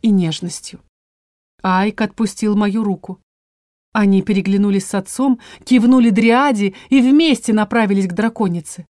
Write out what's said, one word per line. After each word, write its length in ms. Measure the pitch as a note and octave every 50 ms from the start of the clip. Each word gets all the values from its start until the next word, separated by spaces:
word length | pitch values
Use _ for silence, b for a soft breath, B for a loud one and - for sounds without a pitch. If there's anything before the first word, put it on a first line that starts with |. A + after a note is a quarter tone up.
и 100 | - A3+
нежностью. 680 | G#3 F#3+ F3+ E3 D#3 - - F3 D#3+ - - - - - _ _ _ _ _ _ _ _ _ _ _ _ _ _ _ _ _
Айк 380 | F#3+ F#3 F#3 G3 G#3+ G3+ -
отпустил 560 | A3 G3+ - - A3+ G#3 - - - G#3+ G#3
мою 280 | G3+ G#3 G#3 G3 A3+ A3
руку. 360 | G3+ F#3+ - - - F#3+ - _ _ _ _ _ _ _ _ _ _ _ _ _ _ _
Они 300 | A3 G#3 G3 G3 F#3+ F#3+
переглянулись 640 | - G#3+ G3 F#3+ G3 G3 G3+ G3+ G#3 G3 G3 F#3+
с 80 | - -
отцом, 460 | G3+ F#3+ - - - B3+ C#4 B3+ A#3 B B B B B
кивнули 460 | - B3+ B3+ A3 A#3+ B3+ C4 A#3 A#3
Дриаде 640 | G3+ G3 A3 A3+ A3+ B3 C#4 D4 - G#3 G3+ G3 F#3+ B B B
и 120 | C4 C4+
вместе 520 | A#3+ B3+ C4+ D4 E4 D#4+ C4+ A#3 - - G#3+
направились 540 | G#3+ G#3+ G#3 - A#3 A3+ G3+ G3+ G3 G3
к 60 | F#3 F3
драконице. 760 | F3 G#3+ A3+ A3+ - A3+ F#3+ E3+ E3+ D#3 - - - F3 _